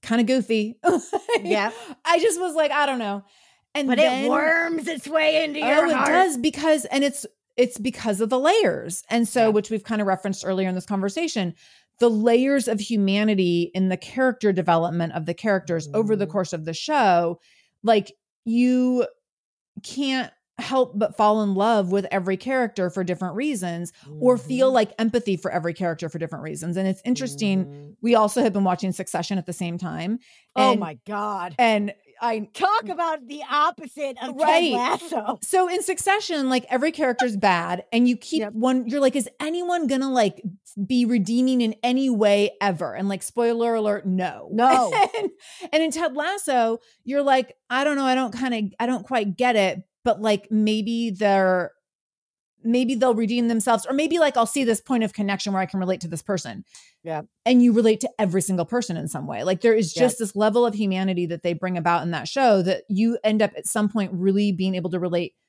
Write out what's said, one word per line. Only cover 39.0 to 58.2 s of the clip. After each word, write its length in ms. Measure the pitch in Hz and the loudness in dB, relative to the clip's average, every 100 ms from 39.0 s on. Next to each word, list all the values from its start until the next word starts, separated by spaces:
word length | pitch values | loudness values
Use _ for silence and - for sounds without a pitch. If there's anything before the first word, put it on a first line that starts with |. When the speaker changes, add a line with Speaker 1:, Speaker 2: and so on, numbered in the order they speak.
Speaker 1:
like, 140 | 269 | 2
"Is 140 | 269 220 _ | 2 -4 _
anyone 480 | 302 349 349 349 294 | -6 -4 -2 -2 0
gonna, 240 | 262 269 | -2 0
like, 320 | 254 208 - 196 185 - - 190 | 2 0 -2 -14 -14 -18 -10 -2
be 180 | 247 | 0
redeeming 560 | 240 240 185 240 254 254 | 2 0 0 0 2 2
in 140 | 226 214 | 0 -2
any 260 | 247 254 269 | -2 0 0
way 440 | 220 208 202 202 - | 2 4 4 2 0
ever?" 320 | 202 170 156 | -2 -2 -6
And, 160 | 113 196 | -4 -4
like, 120 | 190 | -4
spoiler 520 | - - 233 233 233 | -6 -2 0 0 0
alert, 320 | 226 214 202 190 | 0 0 -2 -2
no. 420 | 185 180 - - | -2 -4 -8 -6
Speaker 2:
No. 400 | 214 247 262 247 | 2 4 4 2
Speaker 1:
<laughs> 260 | 480 381 453 | 2 0 0
And, 120 | 403 - - - 359 | -6 -8 -20 -16 -2
and 80 | 311 | 0
in 80 | 320 | 0
Ted 260 | 311 330 262 | -2 -4 -4
Lasso, 600 | 311 403 311 254 226 226 _ _ | -4 -4 -2 0 0 -2 _ _
you're 180 | - 277 | -4 -2
like, 320 | 277 262 247 - _ | 2 2 0 -12 _
"I 160 | 247 | -2
don't 120 | 285 285 | 0 0
know, 80 | 269 | 0
I 80 | |
don't 180 | 254 254 | 0 -2
kinda, 400 | 233 254 233 202 - | -4 -4 -2 -4 -4
I 60 | 233 | -2
don't 180 | 254 | -2
quite 320 | 185 254 208 180 | -2 -2 -2 0
get 180 | 247 | 2
it, 280 | 220 190 180 - _ | 4 2 -2 -12 _
but, 200 | 240 202 | -2 0
like, 280 | 214 208 - | 2 0 0
maybe 600 | 214 214 214 214 233 233 | 0 2 0 -2 -2 -4
they're, 600 | 185 208 196 190 185 175 _ _ _ _ _ _ _ _ _ | 0 2 4 4 2 -2 _ _ _ _ _ _ _ _ _
maybe 300 | 226 247 254 | 0 2 2
they'll 200 | 254 254 | 2 2
redeem 340 | 226 220 240 233 | 2 0 0 0
themselves, 360 | 226 233 226 - | 0 2 0 0
or 60 | |
maybe, 260 | 269 311 339 | -2 0 2
like, 180 | 302 254 | 2 2
I'll 100 | 233 | 0
see 180 | 285 | 0
this 160 | 240 214 | 0 -2
point 240 | - 254 | 0 -2
of 80 | 277 | -2
connection 400 | - 202 196 208 | -2 -4 -4 -2
where 80 | 190 | -2
I 40 | 190 | -2
can 140 | 190 | -2
relate 200 | 180 190 | -2 -4
to 80 | 170 | -4
this 140 | 156 | -10
person." 420 | - 190 123 101 - - - _ | -4 -4 -4 -14 -16 -20 -20 _
Speaker 2:
Yeah. 180 | 165 156 - _ | -10 -8 -10 _
Speaker 1:
And 180 | 226 254 | 4 6
you 100 | 240 | 8
relate 280 | 220 226 214 | 6 4 2
to 100 | - | -2
every 240 | - | -2